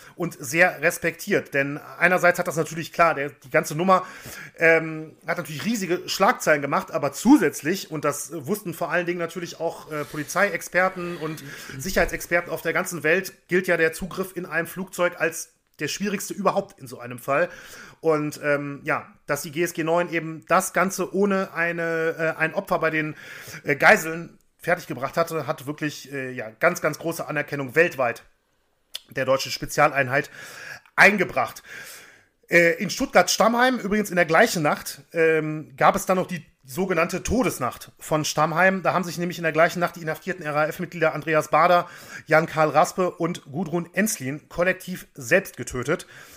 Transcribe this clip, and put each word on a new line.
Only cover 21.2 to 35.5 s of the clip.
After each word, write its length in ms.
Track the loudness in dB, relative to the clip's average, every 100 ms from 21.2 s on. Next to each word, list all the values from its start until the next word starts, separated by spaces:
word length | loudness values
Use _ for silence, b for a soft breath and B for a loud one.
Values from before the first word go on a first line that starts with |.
| 2 0 -2
eine, 640 | -4 -4 -2 -4 -2 -2 -2
äh, 200 | -4 -2
ein 160 | -4
Opfer 260 | -4 -2 0
bei 100 | 0
den, 260 | 0 -4 -6 B B B B
äh, 140 | -2 4
Geiseln 600 | 6 6 4 -8 -10 -18 _ _
fertiggebracht 580 | -2 -2 -4 -8 -4 -2
hatte, 320 | -2 -2 -6
hat 180 | -6 -8
wirklich, 460 | -6 -6 -6 -10
äh, 200 | -10 -8
ja, 180 | -8 -10
ganz, 320 | 0 0 0
ganz 180 | -4 -4
große 260 | -6 -6 -6
Anerkennung 500 | -6 -4 -6 0 2
weltweit 480 | 2 2 -2 -2 -10 _ _ _ _ _ _ -18 -10
der 160 | -4 0
deutschen 260 | 0 0
Spezialeinheit 800 | -8 -2 4 4 4 0 0 -2 B B B B B B 6
eingebracht. 680 | 6 6 0 -2 -4 -6 -18 B B B B B B B 2
Äh, 340 | 4 6 2
in 100 | -2
Stuttgart-Stammheim, 880 | -4 2 4 4 4 4 4 2 2
übrigens 320 | 0 0 2
in 60 | 2
der 80 | 4
gleichen 360 | 6 4 4
Nacht, 400 | 0 0 -6 -16 -6
ähm, 600 | 2 2 2 0